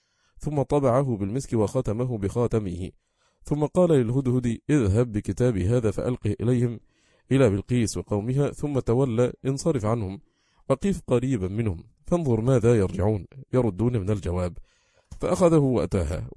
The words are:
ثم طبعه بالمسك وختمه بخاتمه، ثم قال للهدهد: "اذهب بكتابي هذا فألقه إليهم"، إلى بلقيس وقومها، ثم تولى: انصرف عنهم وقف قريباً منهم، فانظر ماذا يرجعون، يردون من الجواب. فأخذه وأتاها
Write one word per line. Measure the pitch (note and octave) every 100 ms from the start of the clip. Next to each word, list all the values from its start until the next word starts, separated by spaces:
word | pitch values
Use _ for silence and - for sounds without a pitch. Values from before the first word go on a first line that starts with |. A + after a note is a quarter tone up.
| _ _ _ _
ثم | D3+ D3
طبعه | B2+ D3 C3+ B2 C3+ G#2
بالمسك | G2 B2+ -
وختمه | A#2 G2 C3 G#2+ G#2 B2+ A2+
بخاتمه، | G2 A#2+ A#2 A2+ G2 F2 F#2 - _ _ _ _
ثم | - D3 D3
قال | F3+ F3
للهدهد: | D3 A2+ B2+ B2+ B2+ A#2+ A2+ -
"اذهب | D3 G2+ G#2 B2
بكتابي | G#2 - F#2+ B2 G2 F#2
هذا | B2 A2
فألقه | F#2+ A#2+ B2 G#2 -
إليهم"، | A2+ B2 A#2+ A2 - _ _ _ -
إلى | C3 B2
بلقيس | G2+ - B2 G#2+ F2+
وقومها، | - G#2 A2 C3+ C#3
ثم | - D3 C3+
تولى: | - A#2+ C3+ B2 B2 - C3+
انصرف | C#3 E3 C#3 G#2+
عنهم | A#2 F#2+ G2 _ _ _ _ -
وقف | - G3 F#3 -
قريباً | B2 B2+ A#2+ F#2
منهم، | G#2 A2 E2 - _ -
فانظر | F3 D3 A2+
ماذا | A#2+ C3 A2+ A#2
يرجعون، | F#2 F#2 G2+ G#2 - - -
يردون | B2+ A#2 F2+ A#2+ A#2+
من | F#2
الجواب. | G#2 F#2 F2 F2 - - _ _ _ _ -
فأخذه | - F3 E3+ E3
وأتاها | C3+ A2+ - G2 D2+ E2 A#2